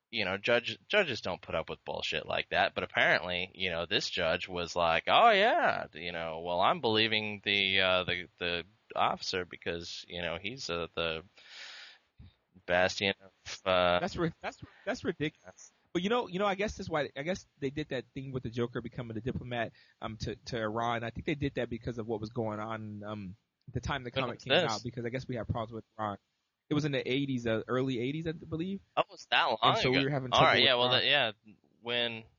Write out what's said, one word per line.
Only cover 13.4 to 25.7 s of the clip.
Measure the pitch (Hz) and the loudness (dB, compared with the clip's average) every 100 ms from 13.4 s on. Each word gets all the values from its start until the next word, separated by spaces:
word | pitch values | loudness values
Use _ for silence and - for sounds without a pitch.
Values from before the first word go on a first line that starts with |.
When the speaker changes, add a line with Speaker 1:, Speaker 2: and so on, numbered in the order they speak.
| - - 95 | -16 -6 0
Speaker 1:
uh," | 92 90 87 | 4 4 4
Speaker 2:
That's | 123 - | 0 -2
ri-, | 165 - | -4 -4
that's, | 202 - - - | -12 -12 -20 -12
that's | 196 226 | -8 -4
ridiculous. | 247 180 151 - - - - _ _ | -4 -4 -6 -6 -20 -20 -20 _ _
But | 175 | -4
you | 190 | 0
know, | 240 185 | 0 -2
you | 180 | -2
know, | 202 | 0
I | |
guess | 190 214 - | 0 -4 -6
that's | 185 | -4
why, | 156 139 - | -2 -2 -4
I | |
guess | 156 190 - _ | -4 -4 -8 _
they | 139 | -4
did | 147 151 | -4 -4
that | 131 - | -6 -6
thing | 139 135 | -10 -6
with | 127 | -6
the | 120 | -4
Joker | 120 120 123 | -2 -2 -2
becoming | 117 - 117 110 | -8 -8 -6 -4
a | |
diplomat, | 120 117 123 120 113 - - _ | -4 -6 -4 -4 -4 -6 -20 _
um, | 113 110 | -10 -6
to, | 123 104 - | -6 -8 -6
to | 120 | -2
Iran. | 107 110 117 117 | -2 0 0 0
I | 117 | -4
think | - - | -6 -4
they | |
did | 139 143 | -2 -2
that | 135 117 | -2 -4
because | 117 - 117 | -4 -6 -6
of | 110 | -4
what | 107 | -4
was | 107 | -4
going | 123 110 107 | -4 -4 -4
on, | 110 110 107 104 104 | -6 -6 -8 -10 -8
um, | 107 95 95 _ _ - | -8 -8 -12 _ _ -10
at | |
the | 123 | -6
time | - 139 | -4 -4
the | 123 | -2
Speaker 1:
When | 135 | -2
Speaker 2:
comic | 123 113 | -2 -6
Speaker 1:
was | |
Speaker 2:
came | 123 151 | 2 4
Speaker 1:
this? | |
Speaker 2:
out, | 156 107 | 4 0
because | 120 127 | -4 -6
I | 117 | -4
guess | 127 - | -4 -4
we | 120 | -6
had | 101 | -2
problems | 120 113 | -2 -4